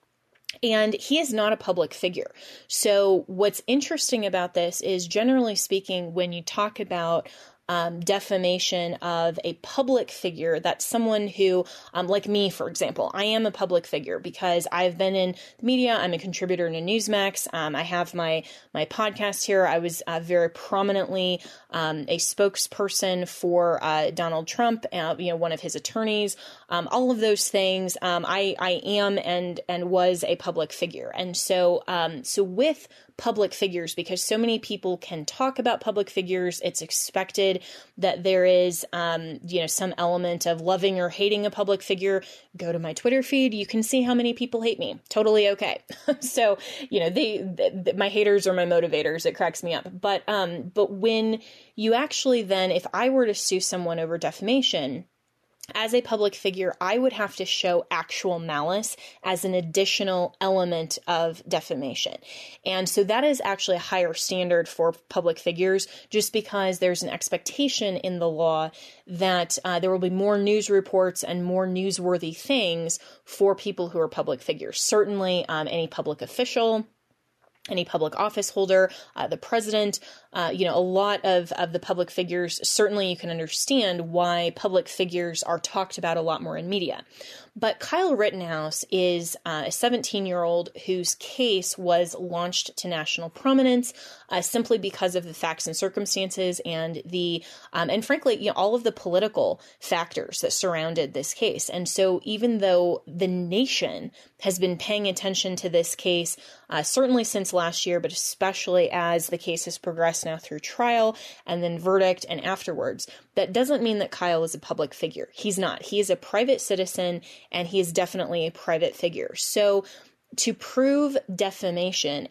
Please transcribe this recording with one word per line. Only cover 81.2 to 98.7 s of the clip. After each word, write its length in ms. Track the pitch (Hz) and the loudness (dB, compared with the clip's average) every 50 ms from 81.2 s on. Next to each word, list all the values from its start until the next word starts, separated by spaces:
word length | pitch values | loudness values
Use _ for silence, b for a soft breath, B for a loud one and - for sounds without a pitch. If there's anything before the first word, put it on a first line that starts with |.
| - | 2
of, 260 | 190 185 180 170 170 - | 4 4 2 2 0 -4
of 200 | - 175 165 165 | -4 -4 -2 -4
the 60 | 175 | -4
public 300 | - - 185 175 175 170 | -4 -2 -2 -2 -2 -2
figures, 500 | - - 180 180 175 180 175 175 - - - - | -2 -4 -4 -2 0 -2 -2 -2 -4 -4 -2 0
certainly 420 | - - 214 196 208 208 196 185 | 2 2 2 2 2 0 0 -2
you 80 | 175 - | -2 -4
can 120 | - 175 | -6 -6
understand 800 | 165 165 160 156 - - - - 277 262 214 185 175 175 170 165 | -6 -6 -6 -6 -4 -4 0 2 2 4 4 2 0 -2 -2 0
why 400 | 165 175 175 175 175 175 175 170 170 | 2 2 4 4 2 2 0 0 -2
public 320 | - - 202 185 180 165 - | -2 -2 2 2 2 2 0
figures 560 | - - 185 175 175 180 175 170 165 - - | -2 -2 -2 0 0 -2 -2 -2 -4 -4 -2
are 160 | - 170 170 | -2 -2 -2
talked 380 | - - - 196 190 185 - - | -2 -4 -2 -2 -4 -4 -4 -4
about 200 | 180 170 165 165 | -2 -2 0 0
a 40 | |
lot 200 | 160 165 156 - | 0 0 -2 -2
more 160 | - 160 156 156 | -4 -6 -8 -6
in 120 | 165 175 | -4 -2
media. 340 | 202 196 175 143 - - - B B B B B B B B B B | -2 -2 -2 -2 -6 -6 -10 B B B B B B B B B B
But 240 | 214 220 220 - - | -2 -2 -2 -2 -2
Kyle 360 | - - 302 349 381 349 277 | -4 -2 0 2 2 2 4
Rittenhouse 680 | 208 214 208 185 190 175 165 165 156 156 156 - - - - | 4 2 2 0 -2 -6 -4 -4 -4 -4 -4 -4 -6 -6 0
is, 440 | 190 185 180 180 175 170 170 165 - - - | 2 2 4 4 2 0 -2 -6 -8 -8 -8
uh, 180 | 170 156 151 135 | -6 -4 -4 -4
a 60 | - | -4
seventeen-year-old 960 | - - 240 247 247 226 - - - 202 190 185 180 175 170 170 170 175 175 - - - - | -4 0 0 0 0 0 -2 -2 -4 -4 -2 -2 -2 0 0 2 0 0 -2 -4 -8 -10 -4
whose 300 | - 185 180 175 - - | -4 -2 -2 -2 -4 -4
case 640 | - - - - - 254 233 196 190 180 - - - | -6 -8 -10 -4 0 0 2 2 0 0 -4 -6 -4
was 380 | 180 175 170 170 175 170 - | 0 2 4 4 2 0 -2
launched 640 | 175 185 175 175 170 175 180 180 - - - - - | -8 -8 -6 -4 -4 -4 -2 -2 -4 -4 -4 -6 -8
to 100 | - 180 | -6 -4
national 440 | 170 156 156 - - - 165 165 | -4 -4 -2 -2 -4 -4 -6 -8
prominence, 600 | - - - 269 269 269 262 254 247 247 247 - - B B B B B B B | -8 -2 2 4 6 6 6 6 6 4 2 0 -6 B B B B B B B
uh, 120 | 185 180 | -2 -2
simply 360 | 175 - - 233 233 - 226 220 | -2 0 0 0 2 2 2 0
because 380 | 180 196 - - 196 185 175 | 0 -2 -4 0 0 0 0
of 100 | 180 170 | 0 -4
the 80 | 170 160 | -6 -10
facts 320 | - - 160 160 - - | -6 -4 -4 -4 -4 -6
and 100 | 165 160 | -6 -4
circumstances 840 | - 196 190 - 208 202 - - 196 190 185 - 196 185 180 175 - - | -2 -2 -2 -2 -2 -2 -2 -2 -2 -2 -4 -2 -2 0 0 0 -2 -4
and 380 | 170 165 160 160 165 165 - - | -6 -4 -4 -4 -4 -4 -6 -8
the, 380 | 170 180 180 175 170 170 165 B B B B B B B | -6 -4 -2 -2 0 -2 -4 B B B B B B B
um, 160 | 170 170 147 | -2 0 0
and 160 | - 226 220 | 0 -2 0
frankly, 320 | - 285 294 - 262 220 - | 0 0 2 2 2 2 2
you 100 | 202 202 | 0 -2
know, 60 | - | 0
all 200 | - 190 208 | 2 2 2